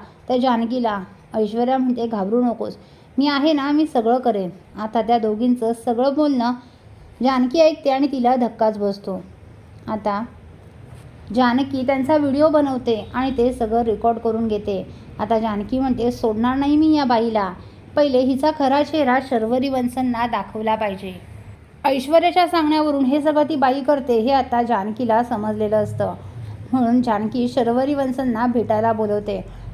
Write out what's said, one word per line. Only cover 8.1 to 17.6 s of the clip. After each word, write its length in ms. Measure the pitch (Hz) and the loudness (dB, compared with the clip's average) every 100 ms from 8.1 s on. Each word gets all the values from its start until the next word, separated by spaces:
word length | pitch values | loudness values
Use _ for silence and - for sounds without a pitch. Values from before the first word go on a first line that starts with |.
| 269 240 254 | 2 2 2
धक्काच 420 | 226 - 220 208 | 0 2 0 2
बसतो. 440 | 202 196 196 185 - - - - - - 233 | -2 -4 -6 -8 -10 -20 -20 -20 -20 -16 -8
आता 360 | 214 214 202 240 - - - - - - - - - - | -4 -4 -4 -6 -12 -20 -20 -20 -20 -20 -20 -20 -20 -4
जानकी 520 | 220 240 247 269 262 262 | 0 2 2 -2 -2 0
त्यांचा 300 | 269 262 311 | 0 2 2
व्हिडिओ 320 | 285 277 311 | 2 2 4
बनवते 640 | 302 285 254 240 220 - | 4 2 -2 -2 -2 -4
आणि 160 | 247 269 | -4 -2
ते 220 | 269 247 | 0 0
सगळं 300 | 247 220 233 | 0 0 0
रेकॉर्ड 360 | 226 208 233 226 | 0 0 0 0
करून 300 | 233 220 226 | -2 -2 -2
घेते. 380 | 208 208 185 185 - - - | -2 -4 -6 -8 -16 -16 -8
आता 200 | 208 220 | -2 0
जानकी 400 | 220 208 202 262 | 0 -4 -4 -2
म्हणते, 320 | 269 240 240 | 0 0 -2
"सोडणार 460 | 240 226 214 247 269 | 0 -2 0 0 0
नाही 200 | 285 302 | 2 4
मी 200 | 311 302 | 4 4
या 80 | |
बाईला, 480 | 262 226 233 220 185 180 | 4 2 2 0 -2 -6